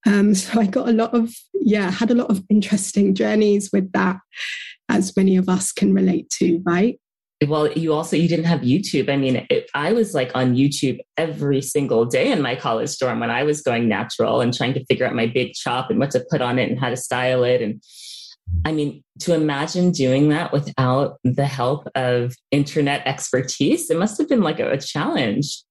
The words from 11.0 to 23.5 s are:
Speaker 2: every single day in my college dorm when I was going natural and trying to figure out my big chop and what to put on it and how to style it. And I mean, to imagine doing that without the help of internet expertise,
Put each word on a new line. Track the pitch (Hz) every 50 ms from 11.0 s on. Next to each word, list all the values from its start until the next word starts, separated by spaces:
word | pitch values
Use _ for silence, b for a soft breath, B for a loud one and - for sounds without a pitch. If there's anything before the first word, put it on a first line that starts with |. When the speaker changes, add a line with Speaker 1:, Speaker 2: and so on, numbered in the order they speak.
| - _ _ -
Speaker 2:
every | 160 165 156 151 147 143 143 135
single | 135 - - 151 143 120 120 113 117
day | 120 123 127 147 262
in | 269 180
my | 143 123 123
college | 123 - 135 117 110 117 147 - -
dorm | 131 127 117 113
when | 117 117
I | 117 120 139
was | 151 151 147
going | - 135 120 117 117 113
natural | 107 98 113 113 - - 117 107 110 123
and | 123 120 120
trying | - 131 120 135
to | - 127
figure | _ 131 - 127
out | 123 -
my | 117 113 117
big | 120 131 127 104 -
chop | - - - 120 127 127 -
and | - 110
what | 131 143
to | - - - -
put | - 139
on | 127 120 120 127
it | 123 -
and | - 127
how | 131 123
to | 117
style | 123 - - 127 123 127 127 127 127 123
it. | 123 123 127
And | 117 104 110 - B B B B B B B B B B B B _ - 90 85 82
I | -
mean, | 160 156 147 143 - - _ _ _ -
to | - - 170
imagine | 160 156 151 143 139 147 160 - 180 180 180
doing | 175 175 135 127 127 135 147 151
that | 147 151 175 - -
without | 147 147 - - - 131 127 127 135 143 - - - _
the | 123 127 - 139
help | 139 131 131 120 123 139 151 - - _
of | 131 131 123 123 123 120 123 123 _ _ _
internet | - 143 143 143 - 156 147 139 143 139 -
expertise, | - 143 - - - - 127 127 135